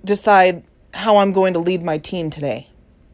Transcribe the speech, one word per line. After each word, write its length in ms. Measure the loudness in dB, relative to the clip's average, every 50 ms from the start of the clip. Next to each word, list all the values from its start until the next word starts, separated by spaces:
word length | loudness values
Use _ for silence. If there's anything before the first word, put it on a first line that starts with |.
| -4
decide 600 | -2 -2 0 4 4 6 6 6 4 0 -4 -10 _ _ _ _ _ -14
how 220 | -6 0 2 4
I'm 140 | 4 4 2
going 220 | 2 0 0 0 0
to 60 | -2
lead 240 | -2 -2 -4 -4 -4
my 160 | -6 -6 -6
team 320 | -8 -8 -8 -8 -8 -8
today. 400 | -8 -8 -8 -8 -8 -8 -12 _ _ _ _ _ _ _ _ _